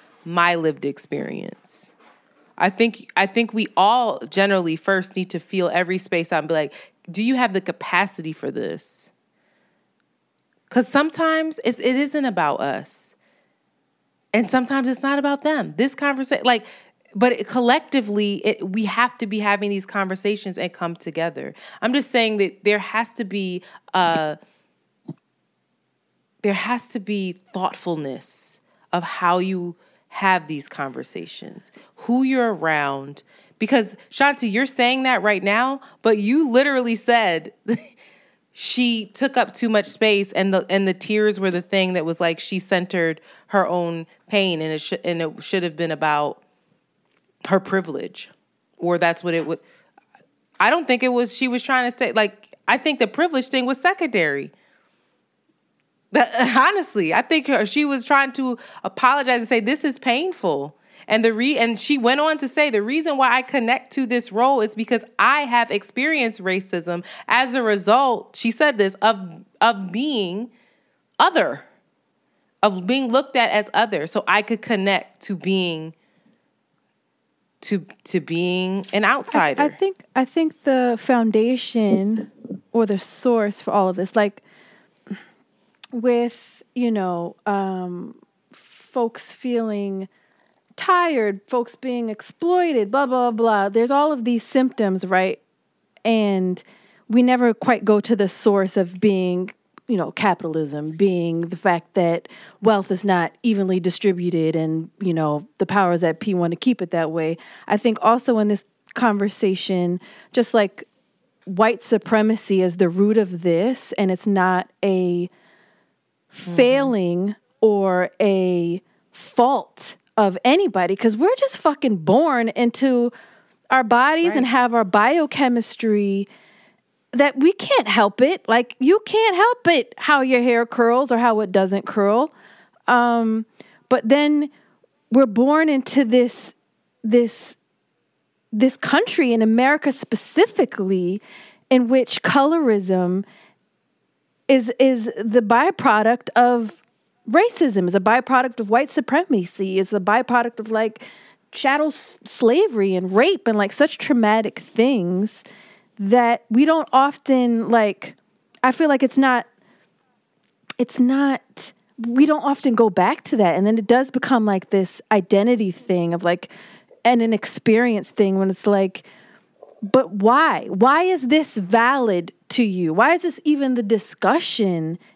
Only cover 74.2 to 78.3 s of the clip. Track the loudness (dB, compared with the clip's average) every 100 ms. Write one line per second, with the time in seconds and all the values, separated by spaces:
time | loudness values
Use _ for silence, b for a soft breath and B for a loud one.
74.2 | 0 -2 0 -6 -4 -2 0 -2 -4 _
75.2 | -12 -8 -4 -2 -2 -6 -12 -16 _ _
76.2 | _ _ _ _ _ _ _ _ _ _
77.2 | _ _ _ _ -6 -6 -6 -20 -6 -6
78.2 | -4